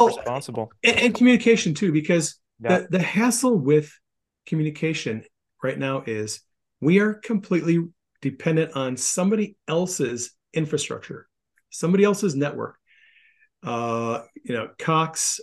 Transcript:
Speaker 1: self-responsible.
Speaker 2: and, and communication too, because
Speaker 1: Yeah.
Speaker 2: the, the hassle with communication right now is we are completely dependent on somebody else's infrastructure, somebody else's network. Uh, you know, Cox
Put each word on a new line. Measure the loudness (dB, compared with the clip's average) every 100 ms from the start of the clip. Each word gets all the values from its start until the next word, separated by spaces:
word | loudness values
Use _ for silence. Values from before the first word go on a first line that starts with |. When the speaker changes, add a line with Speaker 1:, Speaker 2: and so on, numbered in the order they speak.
| 6
Speaker 1:
self-responsible. | 2 -6 -6 -6 -8 -8 _
Speaker 2:
and, | 0 4
and | 2 6
communication | 6 6 6 4 2
too, | 0 0
because | 0 2 0 0 -8 _ -6
Speaker 1:
Yeah. | 2 2
Speaker 2:
the, | 2 -2
the |
hassle | 0 0 0 2 2 2
with | 4 2 0 -12 _ _ _ _ -6
communication | -2 -2 -2 -4 -4 -6 -8 -10 _ _ _
right | -6 -4
now | -4 -4 -4
is | -6 -6 -10 _ _ _ -2
we | 2 4
are | 2
completely | -2 -4 -4 -2 -2 2 0 -2 _ _ _
dependent | -8 -4 -2 0 0
on | -4 -4 -4
somebody | -4 0 0 0 -2 -8 -4
else's | -2 -2 -2 -4 -4 -10 _ _
infrastructure, | -4 -2 -4 -4 -10 -12 -16 -18 _ _ _ _
somebody | -4 2 4
else's | 4 2 0 0
network. | -2 -4 -10 -12 _ _ _ _ _ _ _ _
Uh, | -8 -4 -2 -2 -2 -4 -8 -14
you | -8
know, | -6 -6 -6
Cox | 0 2 2 -2 -4 -4